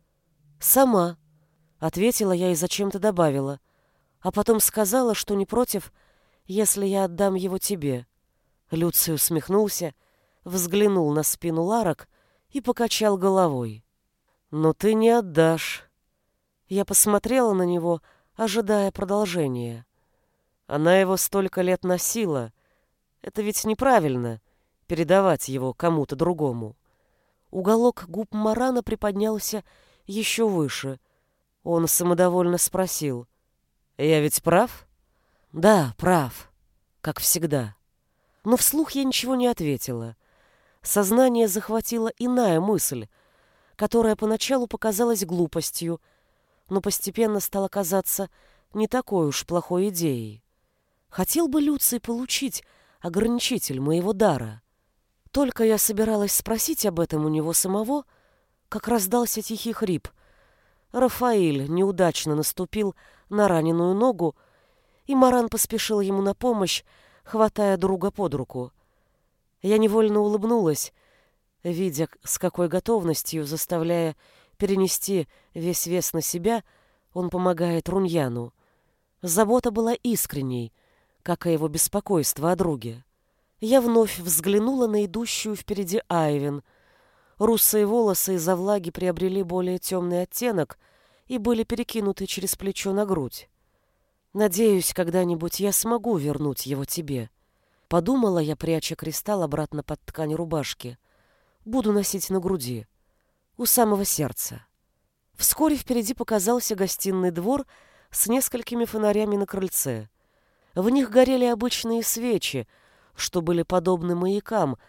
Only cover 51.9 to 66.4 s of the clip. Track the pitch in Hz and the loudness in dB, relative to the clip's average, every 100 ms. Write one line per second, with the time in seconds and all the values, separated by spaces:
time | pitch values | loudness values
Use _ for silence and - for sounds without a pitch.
51.9 | 240 - 233 254 - 269 - - _ _ | -2 -4 -6 -4 -4 -4 -8 -14 _ _
52.9 | _ 175 175 226 240 - - - 131 139 | _ -6 0 0 0 0 -2 -4 -4 0
53.9 | 165 180 196 214 135 110 110 _ _ _ | 0 0 2 2 2 -4 -12 _ _ _
54.9 | _ _ _ - 269 269 - 220 214 - | _ _ _ -6 0 0 2 2 4 2
55.9 | 208 220 208 202 - - 226 - 302 202 | 0 0 0 0 -2 -2 -2 -2 -2 -2
56.9 | 165 170 156 151 156 156 160 185 202 220 | 0 0 0 0 0 0 0 0 -2 0
57.9 | 294 - _ _ _ _ _ - 214 - | -4 -4 _ _ _ _ _ -12 -8 -2
58.9 | 240 190 240 233 - - 220 233 220 214 | 0 2 0 0 -4 -6 -8 -6 -4 -2
59.9 | 160 - _ _ _ _ _ _ _ _ | -2 -4 _ _ _ _ _ _ _ _
60.9 | 240 254 - 247 220 165 139 139 170 196 | 0 2 2 2 4 2 2 0 0 0
61.9 | 180 175 - 156 151 151 - 180 214 202 | 2 2 0 -2 -2 -2 -4 -6 -2 -4
62.9 | - - _ - 208 208 170 160 170 175 | -4 -16 _ -6 2 4 4 2 2 2
63.9 | 196 254 185 127 - _ _ _ _ _ | 2 2 2 -2 -4 _ _ _ _ _
64.9 | _ - 269 254 247 233 220 - 226 - | _ -2 4 6 6 2 0 -2 -2 0
65.9 | 208 196 196 196 196 | 0 0 0 0 0